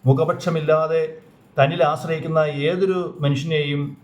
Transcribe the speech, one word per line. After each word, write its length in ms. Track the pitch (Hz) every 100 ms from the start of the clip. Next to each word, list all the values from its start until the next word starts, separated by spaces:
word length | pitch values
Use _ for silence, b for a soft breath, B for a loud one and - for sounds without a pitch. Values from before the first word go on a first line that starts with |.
മുഖപക്ഷമില്ലാതെ 960 | 127 139 160 170 180 160 151 156 160 160 156 - - _ _ -
തന്നിൽ 240 | 139 175 156
ആശ്രയിക്കുന്ന 500 | 120 165 160 160 160 151 143 147
ഏതൊരു 320 | 180 190 180 175 -
മനുഷ്യനെയും 600 | 143 143 160 156 143 143 143 143